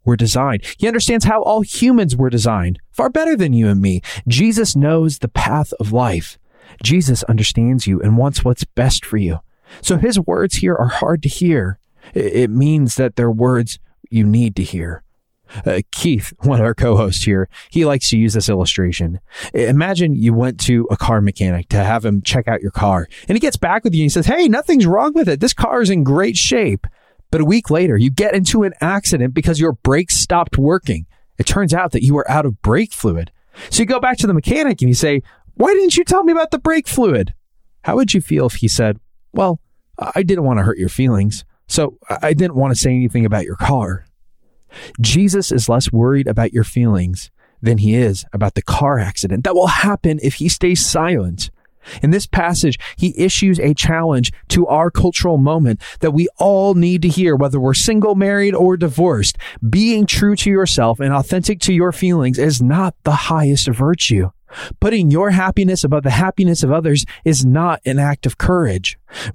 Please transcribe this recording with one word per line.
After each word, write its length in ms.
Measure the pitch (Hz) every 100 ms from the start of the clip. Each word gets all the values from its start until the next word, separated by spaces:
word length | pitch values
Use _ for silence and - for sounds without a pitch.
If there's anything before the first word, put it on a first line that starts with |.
| 123
were 100 | 113
designed. 480 | 113 131 139 104 - -
He 100 | 214
understands 380 | 226 - 233 -
how 160 | 220
all 200 | - 220
humans 540 | 196 - 240 240 170 123
were 140 | 131
designed, 500 | 120 117 104 87 92 -
far 180 | - 254
better 260 | 311 320 254
than 160 | 165
you 160 | 120 107
and 140 | 98
me. 200 | 98 90 - - 123
Jesus 480 | 120 226 220 214 139
knows 440 | 147 160 160 143
the 80 | 120
path 460 | - - 151 147 -
of 120 | 101
life. 460 | 117 123 85 - - _ _ - -
Jesus 420 | 110 180 135 120
understands 600 | - 113 104 - 120 131 98
you 140 | 95
and 160 | 104 113
wants 280 | 139 - 123
what's 180 | 123
best 420 | - - 131 - -
for 120 | 107
you. 220 | 90 80 - _ _ -
So 160 | - 170
his 220 | 233 202
words 380 | 160 - 190 -
here 180 | 185 170
are 120 | 117
hard 340 | - - 165
to 60 | 143
hear. 500 | - 175 143 92 95 _ _ - 95
I-, 40 |
it 300 | 95 113 117
means 460 | 120 147 156 123 -
that 220 | 127 -
they're 120 | 117
words 500 | 110 127 123 117 - - _ -
you 140 | 113
need 320 | 104 113 113 95
to 80 |
hear. 400 | 87 90 82 82 - _ _ _ _ 104 -
Uh, 140 | 90 -
Keith, 420 | - 175 117 - -
one 180 | 135 120
of 60 | 110
our 80 |
co-hosts 500 | 110 123 107 101 -
here, 240 | 110 95 92 - -
he 160 | 165 151
likes 240 | 135 -
to 80 | 110
use 160 | 110
this 160 | 104 101
illustration. 720 | 95 90 - 90 85 85 92 - - - -
I-, 120 | 117
imagine 460 | 139 180 180 165
you 200 | 135 117
went 260 | 117 127 -
to 260 | - 120 117
a 60 | 104
car 240 | - 110
mechanic 480 | 101 - 95 87 -
to 140 | 104
have 200 | 98 113
him 180 | 110 101
check 280 | - 131 113
out 120 | 110
your 100 | 101
car, 360 | - 101 90 82 - -
and 60 | 220
he 40 |
gets 160 | 294 -
back 300 | 170 214 226
with 80 |
you 80 | 160
and 40 | 147
he 40 |
says, 160 | 175 160
"Hey, 240 | 320 320
nothing's 360 | 240 330 285 170
wrong 280 | 202 302
with 160 | 320 294
it. 100 | 143
This 140 | 247
car 280 | - 233 247
is 80 | 196
in 140 | 180
great 320 | 135 151 214 202
shape." 500 | - 247 170 98 - _ _ _ -
But 100 | 160
a 40 | 151
week 240 | 226 -
later, 280 | 156 185 107
you 120 | 131
get 260 | 131 208 196
into 280 | 175 226
an 100 | 196 -
accident 540 | 165 196 - 147 127
because 260 | 131 165 151
your 140 | 165
brakes 420 | 123 131 143 180 -
stopped 420 | - 170 170 -
working. 480 | 143 185 - 82 80 _ _ -
It 80 | -
turns 280 | 196 175
out 180 | 170 180
that 120 | 120
you 100 | 131
were 160 | 143 -
out 160 | 147 147
of 160 | 101
brake 320 | 104 139 220
fluid. 380 | - 107 82 85 _ _ - -
So 140 | -
you 20 | 226
go 140 | 254
back 180 | 254 247
to 100 | 202
the 60 |
mechanic 480 | 160 - 294 294 202
and 80 | 127
you 60 | 123
say, 260 | 156 143 - _ - -
"Why 180 | 302
didn't 220 | 403 370 349
you 80 |
tell 220 | 359 370 339
me 80 |
about 180 | 330 320
the 80 | 302
brake 300 | 320 320 -
fluid?" 440 | - 220 117 92 - _ _ _ _
How 120 | - 240
would 180 | 233
you 80 | 190
feel 260 | - 151 127
if 80 | -
he 120 | 113
said, 320 | - 110 104 _ _ _
"Well, 300 | - 185 165 _ _ _ -
I 260 | - -
didn't 200 | 185 185
want 160 | 135 113
to 40 |
hurt 140 | 95 98
your 120 | 92
feelings, 560 | - 131 101 104 - - _ -
so 280 | - 147 - -
I, 80 | -
I 100 | 151
didn't 220 | 156 180 131
want 180 | 135
to 60 | 117
say 120 | 135
anything 340 | 127 123 120 110
about 200 | 107 -
your 100 | 85
car"? 480 | - 131 92 95 - _ _ _ _ _ _ - - -
Jesus 520 | 110 151 202 196 -
is 180 | 127 110
less 240 | 117 -
worried 340 | 113 120 139 127
about 240 | 110 117
your 140 | 120 107
feelings 680 | 127 120 98 90 92 - _ _ -
than 160 | 113 110
he 180 | 107 117
is 300 | 113 95 -
about 200 | 101 104 -
the 60 |
car 380 | - - 143 127
accident 460 | 101 - 95 - 190
that 100 | 180
will 120 | 180
happen 520 | - 202 202 165 151
if 140 | 135 -
he 140 | 160
stays 360 | - 180 180 -
silent. 640 | 165 170 147 90 92 - - _ _ - -
In 80 | 143
this 160 | 196 -
passage, 500 | - 170 175 151 120 - -
he 200 | 180 -
issues 440 | 185 - 196 175
a 120 | 147
challenge 600 | 147 - 165 165 131 117 - -
to 180 | 175 170
our 240 | 151 170
cultural 460 | - 180 - 180 151
moment 440 | 139 160 127 107 - -
that 100 | 160
we 160 | 147 175 -
all 360 | 190 196 196
need 280 | 180 175 180
to 40 | 160
hear, 260 | 180 170
whether 280 | 139 139 139
we're 120 | 131
single, 400 | 131 - 214 214
married, 400 | 190 196 202 202
or 220 | 185 180 180
divorced. 600 | 170 127 175 120 87 - - - 113
Being 380 | 180 226 220 208
true 300 | - 202 208
to 140 | 202
yourself 500 | 190 185 - 117 113
and 140 | 139
authentic 480 | 139 139 185 190 190
to 120 | -
your 200 | 175 175
feelings 440 | - 185 170 127 120
is 240 | 151 123
not 320 | 123 170 185 -
the 80 | 151
highest 580 | 147 - 160 143 143 139
virtue. 600 | 113 143 175 - 101 92 - _ - - -
Putting 320 | 208 226 156
your 200 | 156 202
happiness 520 | 185 185 - 185 185
above 200 | 139 147
the 60 | 135
happiness 540 | 117 185 - 180 165
of 80 | 135
others 340 | 160 160 147 - - 165
is 200 | 135 127
not 360 | 147 175 - 127
an 140 | 135
act 260 | 143 143 135
of 120 | -
courage. 600 | - 180 135 92 - - _ - 110